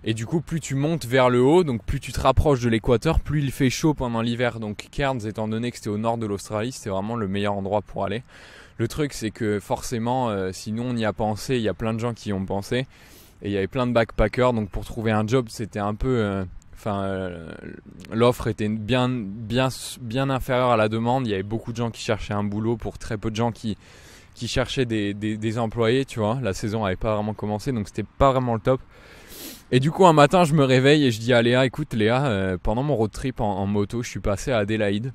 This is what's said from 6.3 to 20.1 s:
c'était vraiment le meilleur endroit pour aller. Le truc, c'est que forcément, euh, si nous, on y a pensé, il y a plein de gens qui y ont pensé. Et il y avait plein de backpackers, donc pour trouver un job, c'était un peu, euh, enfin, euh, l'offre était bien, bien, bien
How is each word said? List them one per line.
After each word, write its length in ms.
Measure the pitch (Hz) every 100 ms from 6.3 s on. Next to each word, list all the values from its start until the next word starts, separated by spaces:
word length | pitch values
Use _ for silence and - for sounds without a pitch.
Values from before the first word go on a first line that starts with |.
| 98 - 107 117
c'était 200 | 131 113
vraiment 240 | 95 101 117
le 120 | 101
meilleur 280 | 98 104 101
endroit 260 | 95 104
pour 240 | 95 - 98
aller. 180 | 104 - - - - - -
Le 100 | 117
truc, 260 | - 147
c'est 180 | - 110
que 280 | - 113 104
forcément, 680 | - 123 - 120 113 127 123
euh, 220 | 101 92
si 220 | 92 -
nous, 100 | 110
on 120 | 123 120
y 100 | 110
a 80 |
pensé, 420 | 95 107 107 - 127
il 80 |
y 60 | 107
a 40 |
plein 220 | 90 113 113
de 40 |
gens 140 | 120
qui 160 | 113 -
y 40 |
ont 120 | 98 95
pensé. 400 | 95 101 123 131 - - - - -
Et 60 | 104
il 40 |
y 60 | 98
avait 100 | 95
plein 200 | 135 123
de 60 |
backpackers, 600 | 120 117 - 107 - 123
donc 160 | 120 104
pour 160 | - -
trouver 260 | - 110
un 140 | 107 107
job, 220 | 131 113
c'était 300 | - 107 107
un 160 | 101 107
peu, 220 | 131 127
euh, 260 | 104 98 95 - -
enfin, 300 | - 110 98
euh, 480 | 98 95 95 85 80 80 80 - - - -
l'offre 360 | 110 120 120 120
était 200 | 107 107
bien, 400 | 110 104 127 127
bien, 600 | 127 98 104 110 117 131 - - -
bien 280 | 120